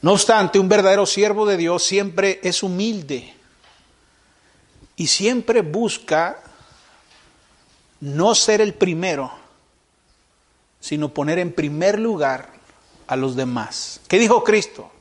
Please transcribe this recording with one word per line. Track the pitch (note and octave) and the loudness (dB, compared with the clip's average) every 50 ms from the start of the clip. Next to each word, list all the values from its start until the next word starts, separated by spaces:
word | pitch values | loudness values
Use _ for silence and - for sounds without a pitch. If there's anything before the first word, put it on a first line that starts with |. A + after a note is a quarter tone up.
No | - D#3+ G3 | 4 4 4
obstante, | G3 - - A3+ G#3+ G3+ F3+ - G3 | 4 4 4 4 4 4 2 2 2
un | F#3+ F#3 | 4 4
verdadero | - G#3+ F#3+ F#3+ F#3+ G#3 G3+ | 4 4 6 4 4 4 2
siervo | - - G3 G3+ G#3+ G#3 G#3 G#3+ | 0 2 0 0 0 2 0 0
de | G#3 G3+ F3 | 0 0 0
Dios | E3+ E3 F3 F3 E3 | 0 -2 -2 0 -2
siempre | - F#3+ G3 G3+ G3 E3 F3 F#3+ G3 F#3+ - - | 0 0 0 -2 -2 -2 0 0 0 0 -2 -4
es | F#3 F3 - - | -4 -4 -2 -4
humilde | F#3+ F3+ F3+ G3+ A3+ A3+ G3+ D#3+ C#3 D3 B2 - - - _ _ _ _ _ _ _ _ _ _ _ _ _ _ _ _ _ _ _ _ _ _ _ _ _ _ _ _ _ - _ _ | -4 -4 -2 -4 -4 -4 -6 -8 -8 -10 -10 -10 -12 -20 _ _ _ _ _ _ _ _ _ _ _ _ _ _ _ _ _ _ _ _ _ _ _ _ _ _ _ _ _ -20 _ _
y | - F3 D3+ | -8 -4 -2
siempre | - - G3 A3 B3+ B3 - - A3+ A#3+ | -2 0 0 0 -2 -2 -2 0 0 0
busca | G3 D#3 D3+ G#3 A#3 G#3 - - - - D#3 D3+ E3 F3+ B3 - - - - _ - _ _ _ _ _ _ _ _ _ _ _ _ _ _ _ _ _ _ _ _ _ _ _ _ _ _ _ | 0 0 -2 -2 -2 -2 -4 -6 -4 -2 0 0 0 -2 -4 -10 -20 -20 -20 _ -20 _ _ _ _ _ _ _ _ _ _ _ _ _ _ _ _ _ _ _ _ _ _ _ _ _ _ _
no | - C#3 C#3 D3+ F3 G#3+ A3+ | -12 -8 -2 0 2 2 4
ser | G3+ - - G#3+ G#3 A3 | 2 2 2 4 2 2
el | G#3 - | 0 2
primero, | - G#3 F#3 E3+ D#3+ F3+ F#3 E3 C#3 C3+ B2 - - - _ _ _ _ _ _ _ _ _ _ _ _ _ _ _ _ _ _ _ _ _ _ _ _ _ _ _ | 0 0 0 0 -2 -2 -4 -4 -4 -6 -8 -10 -18 -20 _ _ _ _ _ _ _ _ _ _ _ _ _ _ _ _ _ _ _ _ _ _ _ _ _ _ _
sino | - - D#3 D3+ D3+ C#3+ - | -12 -8 -6 -4 -4 -4 -4
poner | - C#3+ D3 D#3+ F3 | -4 -4 -2 -2 -2
en | F3+ F3 - | -2 -4 -4
primer | - D#3 D3 D3 D3+ E3+ F#3+ G#3 G#3 | -4 -4 -4 -4 0 0 0 0 0
lugar | A3+ A3+ A3 E3 D3 C3+ C3 B2+ - - - - _ _ _ _ _ _ _ _ - | -2 -2 -2 0 -2 -2 -2 -4 -8 -16 -20 -20 _ _ _ _ _ _ _ _ -10
a | - C3 | -6 -4
los | C3 C3 C3+ B2+ | -2 -2 -2 -2
demás. | B2 C3 B2 B2 B2 G#2+ G#2 - - - - - - _ _ | -4 -4 -4 -4 -6 -6 -8 -10 -12 -12 -12 -14 -18 _ _
¿Qué | - F#3+ | 2 2
dijo | A#3 A3 A#3 A#3 A#3 | 4 6 4 4 4
Cristo? | - G#3 G#3+ - - - - A2 - _ _ | 2 2 2 0 -2 -12 -20 -20 -20 _ _